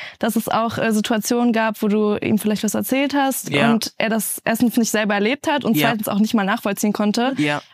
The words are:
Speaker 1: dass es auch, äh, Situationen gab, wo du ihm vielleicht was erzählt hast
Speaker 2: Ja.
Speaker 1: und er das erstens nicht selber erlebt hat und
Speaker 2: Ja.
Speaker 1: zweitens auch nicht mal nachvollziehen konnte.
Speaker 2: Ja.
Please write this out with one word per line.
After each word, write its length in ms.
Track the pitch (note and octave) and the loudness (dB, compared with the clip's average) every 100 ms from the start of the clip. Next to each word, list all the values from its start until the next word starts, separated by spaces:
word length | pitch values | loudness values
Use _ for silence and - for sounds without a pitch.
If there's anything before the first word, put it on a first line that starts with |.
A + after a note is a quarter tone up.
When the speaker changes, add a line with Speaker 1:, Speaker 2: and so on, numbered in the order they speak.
| - - | -16 -4
Speaker 1:
dass 180 | A3+ A3+ | -2 -2
es 120 | - | 0
auch, 280 | G#3+ A3+ - | 0 0 0
äh, 160 | A3+ | 0
Situationen 600 | G#3+ G#3 A3+ - A#3+ A#3+ | 0 0 -2 0 2 2
gab, 260 | A3+ A3 G#3+ | 2 0 0
wo 80 | G#3+ | 0
du 280 | G#3+ G#3 G#3 | 2 2 0
ihm 200 | - G#3+ | 0 0
vielleicht 260 | G#3+ G#3 | 0 -2
was 100 | G#3+ | -2
erzählt 400 | A3 G#3 C4 C#4+ | -2 -2 0 0
hast 340 | C#4+ C4+ C4 - | 0 0 -2 -2
Speaker 2:
Ja. 240 | C#3+ C#3+ | 0 2
Speaker 1:
und 220 | A3+ - - | 2 -2 -4
er 140 | A3 | -2
das 320 | A3 - - | -2 -4 -6
erstens 320 | - A3+ A#3+ A#3+ | -4 2 2 2
nicht 140 | A3 | 2
selber 240 | G#3+ G#3+ | 0 0
erlebt 320 | G3+ G3+ C#4+ - | 0 0 -2 -2
hat 160 | C#4+ | -2
und 120 | A3+ - | 0 2
Speaker 2:
Ja. 120 | A#3 | 2
Speaker 1:
zweitens 180 | A3+ G#3 | 0 -2
auch 100 | G3+ | 0
nicht 160 | G#3+ | 2
mal 100 | A3 | 2
nachvollziehen 480 | F#3+ A3+ G#3 G3 G#3 | 0 -2 -2 -2 -2
konnte. 420 | G3+ G#3 G#3 B3 C4+ | 0 0 0 0 0
Speaker 2:
Ja. 240 | D3 D3 - | -2 -2 -6